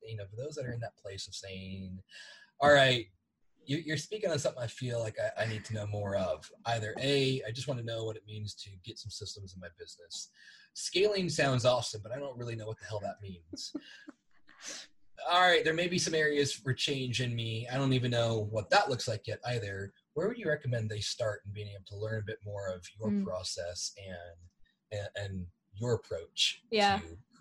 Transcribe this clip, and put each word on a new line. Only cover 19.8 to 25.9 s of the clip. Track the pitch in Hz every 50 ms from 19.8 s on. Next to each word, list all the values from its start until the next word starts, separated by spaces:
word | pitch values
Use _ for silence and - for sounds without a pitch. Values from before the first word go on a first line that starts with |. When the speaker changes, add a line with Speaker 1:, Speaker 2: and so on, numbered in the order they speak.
| 98 101 - _ _ _ -
Speaker 1:
Where | 147 -
would | 214 247 240
you | 208 160
recommend | 151 151 - 127 120 117 110 107
they | 110 107
start | 101 - - - 120 107 104 - -
in | 101 101
being | 104 104 101
able | 101 98 95 -
to | 104
learn | 98 107 110 110 110
a | 104
bit | 101 107 - 101
more | 104 101 101 101 95
of | 92 90 87 - - 98
your | 107 104
Speaker 2:
Mm. | 104 101 98
Speaker 1:
process | 92 92 90 92 - - - 85 87 87 - - - - - 101
and, | 95 90 87 85 87 85 - 87 - _ _ - _ _ _ _ - 107 104
and, | 101 - - 101 104
and | 98 95 95 90 87 _ _ _ _ 98
your | 95 117 123